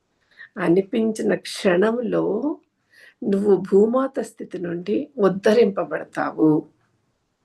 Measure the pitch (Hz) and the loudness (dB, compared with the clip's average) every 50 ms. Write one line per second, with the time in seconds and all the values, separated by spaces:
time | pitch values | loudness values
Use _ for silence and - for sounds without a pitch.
0 | _ _ _ _ _ _ _ - - - _ - 175 175 170 190 196 - - 226 | _ _ _ _ _ _ _ -20 -20 -16 _ -4 0 2 2 2 2 0 -2 -2
1 | 220 220 214 233 220 208 185 175 - - - - - 190 175 180 202 220 233 247 | -2 -2 -2 -2 -2 -2 -2 -2 -4 -8 -8 -2 0 0 2 2 2 2 0 -2
2 | 233 202 175 165 160 - 196 233 262 302 359 - _ _ _ _ _ _ _ _ | -4 -2 -2 -2 -2 -2 -2 -2 -2 -4 -6 -6 _ _ _ _ _ _ _ _
3 | - - _ _ 240 214 196 196 202 208 190 170 196 - 196 196 214 233 240 262 | -20 -20 _ _ -4 -2 -2 0 2 2 2 2 2 2 4 4 4 4 2 0
4 | 269 269 - 262 220 - - - 226 - - 180 180 175 170 175 180 208 208 247 | -2 -2 -4 -6 -8 -8 -12 -16 -16 -14 -12 -10 -8 -8 -8 -8 -6 -4 -4 -4
5 | 294 - _ 247 196 190 190 196 - - 214 240 220 196 196 185 165 147 160 165 | -4 -6 _ 0 0 0 0 2 2 2 4 4 4 2 0 -2 -6 -6 -6 -10
6 | - - - - 143 143 - - 156 156 151 160 - - _ _ _ _ _ _ | -10 -10 -8 -6 -6 -6 0 2 4 4 4 2 0 -6 _ _ _ _ _ _
7 | _ _ _ _ _ _ _ _ _ | _ _ _ _ _ _ _ _ _